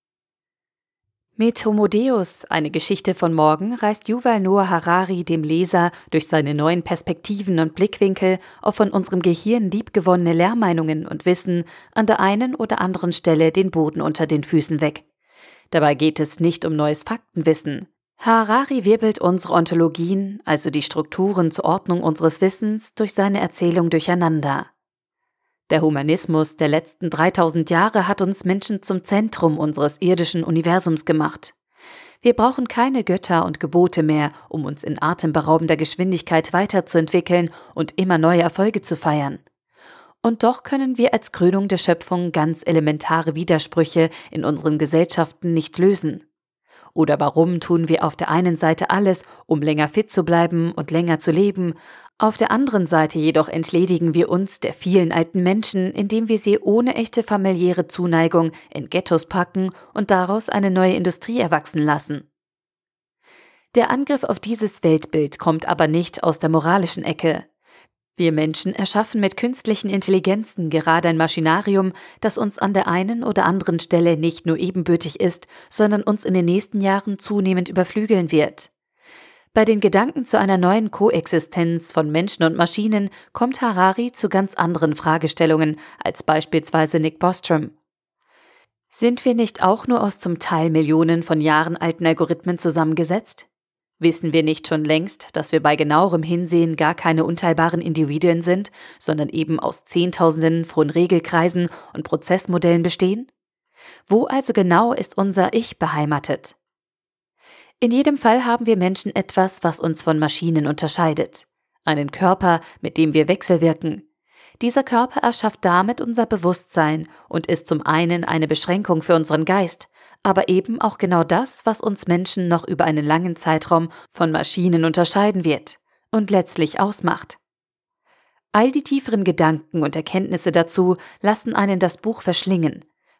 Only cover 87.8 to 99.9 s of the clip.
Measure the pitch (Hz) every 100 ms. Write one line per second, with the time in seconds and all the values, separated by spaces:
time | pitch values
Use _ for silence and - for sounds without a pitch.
87.8 | _ _ _ _ _ _ _ _ _ _
88.8 | _ - 240 247 254 233 220 - 185 226
89.8 | - 240 202 - 180 165 - 165 165 156
90.8 | 151 160 165 165 165 156 151 151 165 170
91.8 | 165 165 170 160 160 165 180 175 170 160
92.8 | 160 160 160 190 - - - _ _ _
93.8 | _ _ 165 160 165 165 156 156 - 156
94.8 | 151 156 196 - - - 151 160 151 151
95.8 | 147 151 190 170 160 175 175 170 165 160
96.8 | 156 175 170 160 160 170 175 165 165 175
97.8 | 165 160 147 151 175 165 170 185 202 -
98.8 | - - - 151 - - 160 160 - -
99.8 | -